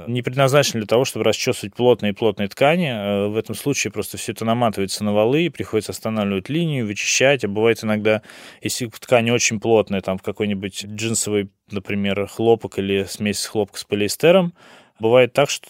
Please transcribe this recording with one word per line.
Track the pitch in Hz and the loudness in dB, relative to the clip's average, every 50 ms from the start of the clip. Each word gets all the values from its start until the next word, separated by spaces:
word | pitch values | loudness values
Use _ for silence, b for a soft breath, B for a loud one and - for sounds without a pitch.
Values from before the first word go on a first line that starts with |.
| 85 | -8
не | 76 120 123 120 | -6 -4 -4 -4
предназначены | 135 127 135 139 131 127 147 139 - - 117 | -2 0 2 2 4 4 4 4 2 0 -4
для | 107 | -2
того, | 101 110 117 135 | 2 2 2 2
чтобы | - - 110 110 | 2 0 0 0
расчесывать | 113 104 - - 131 117 - - 101 - | 0 0 0 0 -2 -4 -4 -6 -10 -4
плотные | - 123 123 120 - - 104 98 | 2 4 4 4 4 2 -2 -2
и | |
плотные | - 117 110 98 - 104 98 | 0 0 0 0 0 -4 -6
ткани. | - - 135 143 165 180 180 143 | -2 2 2 4 4 2 0 -2
Э, | 120 107 101 101 101 101 101 104 | -4 -4 -2 -2 0 0 0 -2
в | 104 | -2
этом | 113 107 - 110 | -4 -4 -4 -6
случае | - - 143 139 - - 110 - | -6 -4 -4 -2 -2 -4 -6 -6
просто | 107 98 - - 95 | -6 -8 -8 -8 -10
все | - - 107 | -8 -8 -8
это | - 113 | -4 -2
наматывается | 113 113 120 123 113 98 - 98 95 - - 107 | -2 0 0 0 0 0 -2 -4 -4 -4 -4 -2
на | 107 104 | 0 2
валы, | 104 107 113 135 156 175 | 2 2 4 2 0 0
и | 160 | -2
приходится | - - 98 - - 110 101 - 110 | -4 -8 -8 -4 -4 -4 -4 -4 -8
останавливать | - - 113 110 110 104 101 101 95 92 - | -8 -6 -6 -4 -4 -2 -2 -4 -4 -6 -4
линию, | 135 165 170 160 147 131 117 | -4 -4 -2 -2 -2 -4 -4
вычищать. | 104 104 104 - - - - 127 135 143 127 - | -4 -6 -6 -4 -2 0 2 4 4 2 2 0
А | 104 | -4
бывает | 98 107 110 117 113 - - | -2 2 2 2 2 2 0
иногда, | 110 107 107 104 107 107 104 - B B B B B B B B | -2 -2 0 2 0 0 0 -2 B B B B B B B B
если | 110 - - 127 113 - - | -6 -6 -6 -8 -8 -10 -12
ткань | - - 127 117 113 117 | -2 2 2 2 4 2
очень | 120 120 - - 117 104 | 0 0 0 -2 -2 -2
плотная, | - 117 113 110 101 - 101 95 | 0 4 4 4 4 2 -2 -4
там, | 90 - 95 92 | -2 -4 -6 -6
в | - | -6
какой-нибудь | - 98 - 107 104 104 98 98 98 - - - | -8 -6 -4 -4 -4 -4 -4 -6 -10 -10 -12 -14
джинсовый, | 104 107 107 110 113 117 - - 107 104 104 101 98 _ _ _ - | -12 -10 -6 -4 -4 -2 -2 -2 -2 -2 -2 -2 -4 _ _ _ -12
например, | - 101 - - 104 101 98 101 98 101 101 95 | -10 -10 -8 -6 -4 -2 -2 -2 -2 -2 -4 -6
хлопок | - - 113 117 117 110 - 95 - - | -4 0 2 4 4 4 2 -4 -6 -4
или | 98 98 98 98 98 95 | -2 0 0 0 -2 -4
смесь | - - 107 104 98 - - | -6 -6 -4 -4 -4 -4 -6
хлопка | - - 110 104 - - - | -6 -4 -4 -4 -4 -6 -14
с | - | -10
полиэстером, | - 104 104 104 98 - - - 156 175 190 180 175 - b b b b b b b b b | -6 -4 -2 -2 -2 -2 2 4 6 6 6 4 0 -4 b b b b b b b b b
бывает | 104 110 120 127 127 117 - | 2 4 6 6 6 4 4
так, | - 143 143 | 2 0 0
что | - - - - | 0 -6 -10 -8